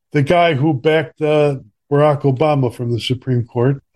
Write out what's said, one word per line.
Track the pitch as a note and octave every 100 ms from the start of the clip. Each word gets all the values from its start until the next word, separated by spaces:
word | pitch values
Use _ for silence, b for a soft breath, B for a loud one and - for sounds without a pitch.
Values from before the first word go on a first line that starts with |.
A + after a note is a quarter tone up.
| _
the | D3
guy | C#3 F3 E3+
who | C#3 D#3
backed, | C#3 D#3 D#3 D3 -
uh, | D3+ D3+ D3 C3+ - _ -
Barack | C#3+ D3+ C#3+
Obama | C#3 B2 D3+ C#3+ B2
from | - A#2+
the | A#2
Supreme | - A#2+ - B2
Court, | A#2 A#2+ B2+ C#3 _